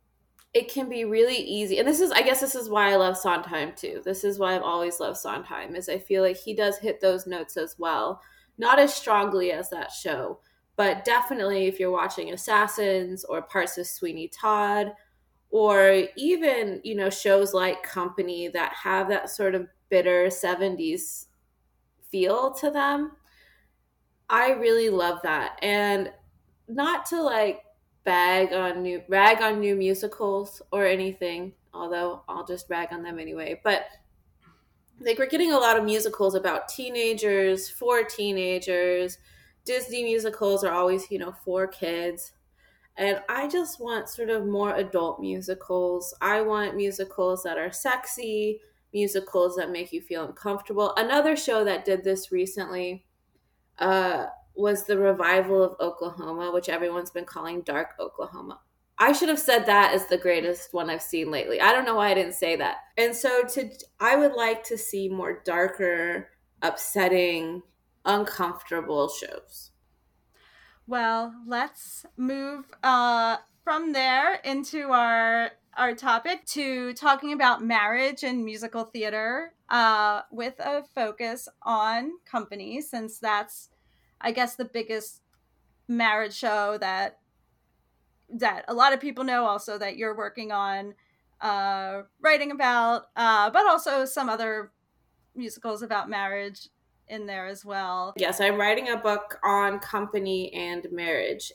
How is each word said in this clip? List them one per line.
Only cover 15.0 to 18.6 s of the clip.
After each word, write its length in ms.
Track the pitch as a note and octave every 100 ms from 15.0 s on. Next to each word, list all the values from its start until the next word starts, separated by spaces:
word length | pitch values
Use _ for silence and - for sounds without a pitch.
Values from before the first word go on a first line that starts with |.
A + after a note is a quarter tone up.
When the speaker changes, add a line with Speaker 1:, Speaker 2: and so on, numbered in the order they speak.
| _ _ _ _ _
Speaker 1:
or 540 | G#3+ G#3+ G3+ G3 G3 F#3 -
even, 640 | C#4+ F4+ D#4+ B3 G#3 F#3
you 120 | A3 G#3
know, 140 | G3
shows 440 | F#3+ G#3 G3 G3
like 300 | F#3+ F#3 -
Company 680 | - F#3 F3+ F#3 F3+ F3 F3
that 240 | F3